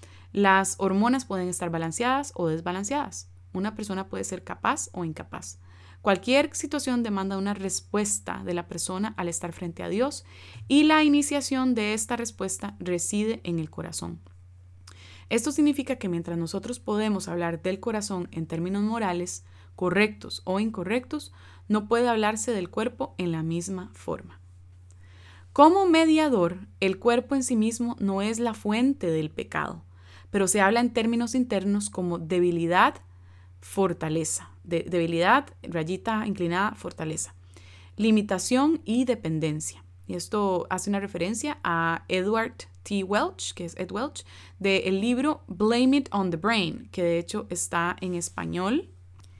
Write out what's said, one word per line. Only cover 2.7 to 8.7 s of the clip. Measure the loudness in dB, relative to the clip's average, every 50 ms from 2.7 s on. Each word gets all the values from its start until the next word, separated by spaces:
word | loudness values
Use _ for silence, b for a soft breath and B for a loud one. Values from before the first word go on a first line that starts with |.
| -4 -4 -4 -2 -2 -2 -2 -4 -8 -12 -16 -16 -20 -20 -16 -10 -6
Una | -4 -4 -4 -4
persona | -6 -6 -6 -4 -6 -6 -6
puede | -6 -6 -6
ser | -6 -8 -8 -8
capaz | -10 -6 -2 0 0 0 0 -4 -8 -6
o | -6 -4
incapaz. | -4 -6 -8 -10 -12 -12 -14 -14 -14 -16 -18 B B B B B B B B B
Cualquier | 2 2 2 2 2 4 4 4 2 -2
situación | -6 -6 -4 -4 -4 -2 0 0 0 0
demanda | 0 -2 -2 -2 -2 -2 -2
una | -2 -2 -2
respuesta | -4 -4 -4 -4 -6 -6 -2 -2 0 0 0 -2 -4 -4 -6 -8 -6 -4
de | -4 -4
la | -4 -4
persona | -4